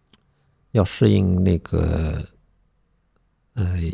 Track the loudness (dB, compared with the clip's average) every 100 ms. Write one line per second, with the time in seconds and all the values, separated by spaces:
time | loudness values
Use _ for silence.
0 | _ _ _ _ _ _ _ -2 0 2
1 | 2 4 2 2 2 0 -2 -2 0 -2
2 | -2 -6 -8 _ _ _ _ _ _ _
3 | _ _ _ _ _ -4 -2 -2 -4